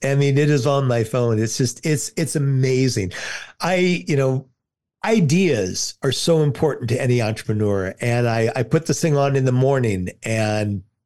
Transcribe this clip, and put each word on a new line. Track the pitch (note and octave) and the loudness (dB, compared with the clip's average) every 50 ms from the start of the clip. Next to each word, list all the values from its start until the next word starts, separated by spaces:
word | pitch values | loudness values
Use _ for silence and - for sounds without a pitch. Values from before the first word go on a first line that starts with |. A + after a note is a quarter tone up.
| - | -2
I | C#3 C#3 | 0 2
mean, | C#3 C#3+ C#3 C#3 C#3+ | 2 2 2 2 2
it | D3+ D3 | 2 2
is | D3+ C#3 A#2 | 2 2 2
on | D3 C#3 C#3 C#3 | 2 0 2 2
my | B2+ A#2+ A#2 A2 | 0 0 0 0
phone. | - - B2+ A#2+ A#2 A2+ | 0 0 0 0 2 0
It's | G#2+ A2+ A2 - | 0 0 -2 -2
just, | - C3 B2 - - - | -2 -4 -4 -4 -4 -4
it's, | D#3+ D3+ C3 - - - | -2 -2 -2 -4 -6 -4
it's | - E3 D3 - | -4 -4 -2 -2
amazing. | D#3 C#3 C#3 C3+ C3 C3 C3 C3 B2+ C3 B2+ - A2 G2 F2+ - - - - - - - - - - | -2 0 0 0 2 2 2 2 2 2 2 0 -2 -4 -4 -6 -8 -10 -10 -10 -12 -14 -16 -12 -6
I, | - E3 F#3 F3+ F3+ F3+ F3+ E3+ F3+ | -2 0 0 2 2 2 0 0 -2
you | - D3 | -2 0
know, | C#3 C3+ C3 C3 C3+ C#3+ _ _ _ _ _ _ _ _ _ _ - - | 0 2 0 0 -2 -4 _ _ _ _ _ _ _ _ _ _ -8 -2
ideas | G#3+ A3+ A3+ F3 C3 D3+ F#3 G3 E3+ C3 G#2+ F#2+ F#2 F#2 - - - - - | 0 2 2 4 4 2 2 2 2 2 0 0 -2 -4 -6 -8 -8 -8 -4
are | - C#3 | -4 -2
so | A#2+ - - E3+ E3 D#3+ | -2 0 2 2 4 4
important | D3+ D3 - - E3 D3+ - - - A#2 | 4 2 0 0 0 0 0 -2 -4 -2
to | A#2 - | -2 0
any | C#3 B2 B2 B2 | 2 2 2 2
entrepreneur. | A2+ G#2+ G#2+ - - - G#2+ G#2+ G#2+ G#2 G2+ G2 F#2 F#2 - - | 0 -2 -4 -4 -4 -4 -2 0 0 0 0 0 -2 -4 -6 -4
And | - A#2+ A#2+ A#2+ A#2+ | -2 0 0 0 0
I, | A#2 A2+ A#2 A2+ A2+ - | 0 2 0 0 0 0
I | C3+ A#2+ | -2 -2
put | - - D#3+ D#3 | 0 0 0 0
this | - - - | 0 -4 -2
thing | - E3 D3 | 0 0 2
on | C#3+ C#3 C#3 C#3 | 2 2 2 2
in | C3+ C3 | 0 0
the | C3 | 2
morning | B2 B2 C3 C3+ C#3 C3+ B2 A2 G2 F#2 F2+ F2+ - _ - | 2 2 2 2 2 2 0 0 -2 -2 -4 -6 -8 _ -6
and | A#2 A2+ A2 A2 G#2+ G#2+ G#2+ G#2+ G#2 G2+ F#2+ F#2 _ _ _ _ | -4 -2 -2 0 0 0 -2 -2 -2 -4 -6 -8 _ _ _ _